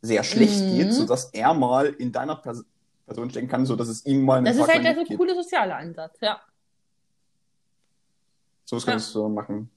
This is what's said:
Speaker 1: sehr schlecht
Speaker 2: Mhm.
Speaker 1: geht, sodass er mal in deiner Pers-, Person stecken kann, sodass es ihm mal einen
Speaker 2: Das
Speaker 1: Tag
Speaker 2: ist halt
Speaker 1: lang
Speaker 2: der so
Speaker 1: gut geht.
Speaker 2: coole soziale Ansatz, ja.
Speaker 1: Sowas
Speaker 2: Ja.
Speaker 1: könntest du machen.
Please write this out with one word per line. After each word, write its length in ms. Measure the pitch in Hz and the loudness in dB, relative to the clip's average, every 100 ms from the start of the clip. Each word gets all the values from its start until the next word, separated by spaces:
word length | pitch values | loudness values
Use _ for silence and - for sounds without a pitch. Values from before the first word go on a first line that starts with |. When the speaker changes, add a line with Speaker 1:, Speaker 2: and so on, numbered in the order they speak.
Speaker 1:
sehr 220 | 113 110 | 0 0
schlecht 400 | - 220 214 202 | 0 4 4 4
Speaker 2:
Mhm. 120 | 190 190 | 0 2
Speaker 1:
geht, 160 | 180 | 2
sodass 320 | 240 - 131 - | 2 2 0 -2
er 280 | - 120 | 0 2
mal 320 | 160 123 127 143 | 2 2 2 2
in 240 | 147 123 | -2 -6
deiner 240 | 123 135 | -4 -6
Pers-, 300 | 147 - 117 - _ _ _ - | -8 -10 -14 -16 _ _ _ -14
Person 240 | 113 120 | -10 -8
stecken 160 | 127 127 | -8 -4
kann, 200 | 127 131 | -2 0
sodass 200 | 113 117 | 0 -2
es 180 | 110 | -6
ihm 200 | 143 139 | 0 2
mal 140 | 135 131 | 4 4
einen 80 | 127 | 4
Speaker 2:
Das 100 | 247 | 4
Speaker 1:
Tag 100 | 302 | 4
Speaker 2:
ist 80 | |
halt 80 | 330 | 4
Speaker 1:
lang 20 | |
Speaker 2:
der 100 | 320 | 4
so 60 | 311 | 0
Speaker 1:
gut 60 | 330 | -2
geht. 80 | - | 0
Speaker 2:
coole 160 | 359 359 | 0 0
soziale 360 | 339 349 202 147 | -2 -2 -2 -4
Ansatz, 420 | 165 165 160 _ | -10 -14 -16 _
ja. 200 | 214 - _ _ _ _ _ _ _ _ _ _ _ _ _ _ _ _ _ _ _ _ _ _ | -4 -4 _ _ _ _ _ _ _ _ _ _ _ _ _ _ _ _ _ _ _ _ _ _
Speaker 1:
Sowas 200 | - 120 | -10 -6
Speaker 2:
Ja. 60 | 120 | -2
Speaker 1:
könntest 240 | 113 220 | -2 -4
du 140 | 110 107 | -4 -4
machen. 420 | 107 104 104 110 | -4 -6 -10 -10